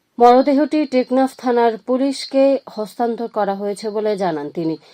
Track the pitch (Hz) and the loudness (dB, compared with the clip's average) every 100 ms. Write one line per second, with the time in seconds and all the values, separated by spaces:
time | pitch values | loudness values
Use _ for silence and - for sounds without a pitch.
0 | _ - 240 247 277 269 294 302 285 254 | _ 4 6 6 4 2 0 0 0 -2
1 | 247 254 262 - 247 240 233 220 - 254 | 0 0 0 -2 -2 2 2 0 -4 -2
2 | 277 269 - 269 269 269 - - 214 - | -2 -4 -4 0 2 2 -4 -10 -10 -4
3 | 233 226 226 226 196 196 202 196 220 208 | -4 -4 -6 -4 -2 -2 -6 -6 -6 -4
4 | 214 202 190 156 147 180 160 156 _ | -4 -2 -2 -4 -6 -6 -6 -6 _